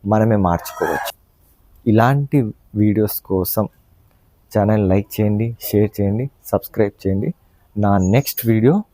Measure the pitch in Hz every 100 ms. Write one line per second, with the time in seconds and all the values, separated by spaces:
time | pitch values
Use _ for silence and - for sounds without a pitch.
0 | 101 107 110 107 92 85 - - 82 76
1 | - - _ _ _ _ _ _ 120 107
2 | 120 139 143 147 110 - _ 104 107 104
3 | 104 - - 95 90 - 104 _ _ _
4 | _ _ _ _ _ 107 101 110 98 95
5 | 101 - 107 104 113 117 - 104 104 -
6 | 101 104 139 _ - 104 - - 104 _
7 | 98 - - - _ _ _ 104 104 101
8 | 92 117 139 - 113 113 117 190 -